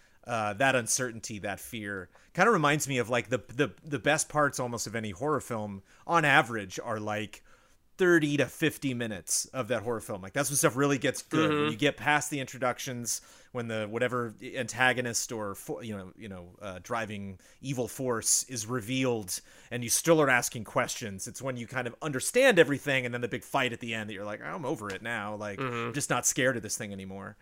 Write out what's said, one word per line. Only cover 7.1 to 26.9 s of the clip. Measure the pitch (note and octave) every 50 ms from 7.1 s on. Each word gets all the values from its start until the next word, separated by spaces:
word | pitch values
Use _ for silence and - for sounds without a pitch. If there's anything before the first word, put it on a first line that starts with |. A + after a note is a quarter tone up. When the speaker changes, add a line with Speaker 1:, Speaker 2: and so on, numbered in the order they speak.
| G#2+ G#2+ G#2+ G2 - - _ - - _ _ _ _ _ _ _ _
Speaker 1:
thirty | - F#3+ F3+ F3 E3 D#3+ D3 C#3+
to | C#3 B2+
fifty | - - - E3 D3 - - - C3+ B2
minutes | A#2+ A#2+ A2 G#2 F2 - - - - -
of | - - C3 A#2+
that | G#2 B2 A2
horror | G2+ A#2+ A#2 A2
film. | - - A2 F#2
Like, | F#2+ F#2+
that's | - C#3 C#3+ B2
when | C#3+
stuff | C#3 E3 D3+ A2
really | B2+ C#3+ C#3+ C#3+ B2+
gets | D3 C3 B2 -
good. | - - - D#3+ D#3 D3+
When | D3+ D3
Speaker 2:
Mm-hmm. | D3 D3+
Speaker 1:
you | D3
get | G#2 D3 C#3+ -
past | - A2 C#3+ D3 D3 C#3 -
the | D#3 C#3
introductions, | C3 - - B2 C3 B2 A#2 - - C#3 B2 A#2+ A#2+ A2+ - - - - - - - -
when | - B2 A#2
the | A2+ A2 A2 G#2+ G#2
whatever | A2 A#2 B2 A#2+ B2 B2 A#2+ A2+ G#2+ - B2 B2+ F2+
antagonist | C3 A#2+ G#2+ - A#2 B2+ B2+ B2 B2 B2 A#2+ A2+ - - -
or | B2+ A2 G#2+ G2+ G2
fo-, | - - - D3 C3
you | B2 A2+ G#2
know, | G2 F#2 F#2 -
you | - A2 G#2
know, | G2 F2+ F2 F2+ F#2 -
uh, | G#2 G2 F#2 F2+
driving | E2+ - A#2+ A#2 A2 G2+ G#2+ G2+ G2+ G2 F#2 - - - - -
evil | - C3+ C#3 B2 A#2+ G#2+
force | - - C3+ B2+ A#2 A2 G#2+ - - - -
is | - C3 A#2 G#2
revealed, | G#2+ B2 B2+ G2+ A2 C3 C3 C3 B2+ A#2+ A2 G2+ F#2 - - - - - - - -
and | A#2 B2
you | A#2+ A2+
still | - - - D#3+ E3+ D#3
are | D3 C3+
asking | B2+ B2 A#2+ - - B2
questions, | G2+ - - C#3 A#2+ - - - B2 G#2 G2 F#2+ -
it's | B2 - -
when | C3 C3+ B2+
you | A#2+ A#2
kind | - B2 C3 A#2+ A#2+
of | A#2+ -
understand | D3+ D#3 C3 B2+ - - - B3 C4+ C4+ A3 F3
everything, | D#3 C#3+ C#3+ B2 - C#3+ C3+ C3 B2
and | A#2+
then | A#2+ B2
the | A#2+
big | A2 B2+ A#2+
fight | - - - C#3 B2+ B2
at | A#2 A2+
the | B2 A2+ A2+
end | A2 G#2+ G#2
that | G#2+
you're | F#2 G#2
like, | G#2 G#2+ A2
"I'm | A#2 D3 - F#3+ C#3+
over | B2+ D#3 - G#2 G2+
it | F#2+ F#2
now. | A2 A#2 A#2+ A2 G2+ G#2 G#2+
Like, | G#2 G#2 G#2 G2+ F#2+
Speaker 2:
Mm-hmm. | C3+ B2+ A#2+ A#2 A#2 A#2+
Speaker 1:
I'm |
just | A2+ D3 C#3 -
not | D3 A#2+ -
scared | - - D3 C3 C3 B2+
of | A#2
this | G2+ G#2 -
thing | - A#2+ G#2